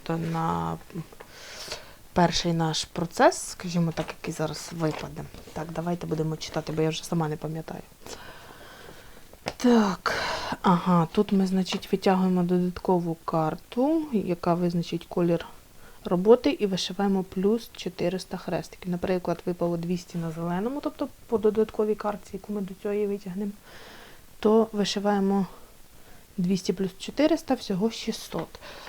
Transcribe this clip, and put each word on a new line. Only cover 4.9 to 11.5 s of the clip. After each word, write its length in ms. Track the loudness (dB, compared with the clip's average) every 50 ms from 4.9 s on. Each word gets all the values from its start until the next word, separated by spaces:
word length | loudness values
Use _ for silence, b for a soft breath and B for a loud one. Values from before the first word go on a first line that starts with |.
| 0 -2 -6 -10 -10 -10 -12 -12 -14 -16 -18 -12 -10
Так, 200 | -10 -8 -6 -6
давайте 340 | -4 -2 -2 -2 -2 -2
будемо 300 | -4 -2 -2 -2 -2 -2
читати, 360 | -4 -8 -6 -6 -6 -4 -4 -2
бо 100 | 0 0
я 60 | 0
вже 160 | 0 -2 -4
сама 240 | -2 0 0 0 0
не 80 | -2
пам'ятаю. 460 | -4 -6 -6 -6 -6 -8 -10 -12 -12 -14 -16 -20 -20 B B B B B B B B B B B B B B B B B B B B B B B B B B B -12 -10 -10 -6 2 4
Так... 520 | 6 8 8 6 4 2 -2 -2 B B B B B B B B B B 0 4
Ага, 460 | 4 4 4 4 4 4 4 4 4 2
тут 200 | 2 2 4 4
ми, 140 | 2 4
значить, 460 | 4